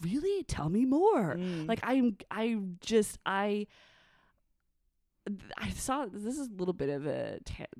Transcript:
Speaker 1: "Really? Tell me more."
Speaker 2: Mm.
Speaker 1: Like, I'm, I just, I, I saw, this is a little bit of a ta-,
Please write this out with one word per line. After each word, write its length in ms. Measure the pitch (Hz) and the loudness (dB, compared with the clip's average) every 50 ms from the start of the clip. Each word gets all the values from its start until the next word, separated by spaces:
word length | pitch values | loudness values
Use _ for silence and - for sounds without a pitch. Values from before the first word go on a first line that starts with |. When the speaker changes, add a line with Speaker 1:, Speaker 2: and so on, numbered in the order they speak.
Speaker 1:
"Really? 420 | 160 170 208 294 330 392 403 381 - | -4 -2 -2 0 0 0 0 -2 -2
Tell 260 | - - - 143 156 | -4 -4 -2 0 2
me 160 | 180 220 254 | 2 4 4
more." 500 | 262 269 311 370 440 415 285 202 156 123 | 4 6 6 6 6 6 6 4 2 0
Speaker 2:
Mm. 300 | 175 180 185 175 165 156 | -2 -2 -2 -2 -2 -2
Speaker 1:
Like, 140 | 160 175 170 - | -2 -2 -2 0
I'm, 320 | 226 262 269 247 240 202 - - - | 2 4 4 4 4 2 0 -8 -8
I 300 | 180 202 220 240 226 214 196 185 175 180 | -4 -2 -2 0 -2 -2 -4 -6 -8 -8
just, 380 | - - 220 220 208 - - - - | -2 4 4 4 4 4 0 -6 -4
I, 420 | - 190 196 202 208 208 208 208 - - - - - - _ _ _ _ _ _ _ _ _ _ _ _ _ _ _ _ _ _ _ _ _ _ _ _ _ - - 202 180 - 104 - | -2 0 0 2 2 0 0 -2 -4 -10 -20 -20 -20 -20 _ _ _ _ _ _ _ _ _ _ _ _ _ _ _ _ _ _ _ _ _ _ _ _ _ -10 -10 -10 -10 -10 -12 -10
I 120 | - 214 196 | -8 -6 -6
saw, 340 | 185 - - - 262 294 277 | -6 -4 -4 -2 -2 -2 -2
this 320 | 196 180 202 208 226 262 | -4 -6 -6 -6 -4 -4
is 100 | 302 277 | -4 -6
a 60 | 240 208 | -6 -6
little 220 | 185 180 185 180 | -4 -2 -2 0
bit 140 | - 139 139 | 0 0 -2
of 160 | 143 139 143 | -2 -2 -2
a 340 | 151 131 127 120 107 98 85 - | -2 -2 -2 -4 -6 -8 -10 -10
ta-, 220 | - - - - - - | -10 -10 -10 -12 -12 -14